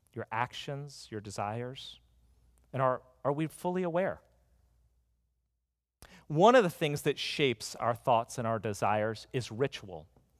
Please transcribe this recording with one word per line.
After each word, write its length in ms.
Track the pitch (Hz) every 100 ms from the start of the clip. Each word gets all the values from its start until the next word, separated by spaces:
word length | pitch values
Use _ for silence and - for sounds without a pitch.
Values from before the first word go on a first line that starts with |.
| _
your 140 | 113 -
actions, 760 | 110 123 - - 143 143 - -
your 100 | 110
desires? 800 | 104 98 104 113 123 135 - - _ _ _ _ _ _ _
And 80 | 127
are, 220 | 131 123 - _
are 80 | 135
we 140 | 143 160
fully 360 | - 180 180
aware? 400 | 180 165 190 78 _ _ _ _ _ _ _ _ _ _ _ _ _ _ _ _ _ _ - - -
One 280 | 151 208
of 80 | 254
the 80 | 180
things 320 | - 151 143
that 160 | 151 139
shapes 560 | - - 139 113 -
our 200 | - 117
thoughts 440 | 120 - 117 120 -
and 80 | 113
our 140 | 113
desires 680 | 107 101 101 107 107 110 -
is 180 | 127 110
ritual, 560 | 110 135 - 101 82 - _ _